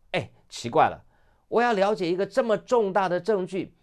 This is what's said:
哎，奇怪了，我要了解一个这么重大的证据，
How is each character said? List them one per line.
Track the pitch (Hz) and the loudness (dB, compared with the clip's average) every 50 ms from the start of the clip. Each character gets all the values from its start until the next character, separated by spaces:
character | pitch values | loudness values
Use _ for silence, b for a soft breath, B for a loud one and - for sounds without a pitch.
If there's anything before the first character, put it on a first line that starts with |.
| _ _ - | _ _ -6
哎， | 175 110 - - _ _ _ | -6 -6 -8 -12 _ _ _
奇 | - - - 120 | -14 -12 -8 0
怪 | 120 160 135 101 | 2 4 4 4
了， | 82 - - _ _ _ _ _ _ _ _ - | 2 -2 -12 _ _ _ _ _ _ _ _ -4
我 | - 214 | 0 0
要 | 240 240 233 | 2 2 2
了 | 185 190 202 220 | 2 0 0 0
解 | - 190 165 | -2 -2 -2
一 | 180 | -2
个 | 180 196 | -2 -4
这 | 190 - 269 254 | -2 -2 -2 0
么 | 226 208 | 0 0
重 | 196 - - 254 240 214 196 | -2 -2 0 0 0 2 2
大 | 180 208 190 | 0 0 0
的 | 180 180 180 | 0 -2 -2
证 | 175 208 220 190 185 | 0 0 0 0 -2
据， | 170 185 190 135 - - _ | -4 -6 -6 -8 -8 -12 _